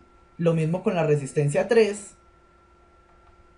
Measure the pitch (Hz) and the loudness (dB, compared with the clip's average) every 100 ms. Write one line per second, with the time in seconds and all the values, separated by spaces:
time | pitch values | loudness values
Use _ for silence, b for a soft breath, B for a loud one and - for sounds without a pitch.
0 | - - - - 170 165 156 180 196 175 | -18 -20 -20 -4 -2 0 -2 -2 -2 0
1 | 156 147 135 - 147 190 202 226 208 208 | 0 0 -2 -2 -2 0 2 4 2 0
2 | - - _ _ _ _ _ _ _ _ | -12 -20 _ _ _ _ _ _ _ _
3 | _ - - - - | _ -20 -20 -20 -20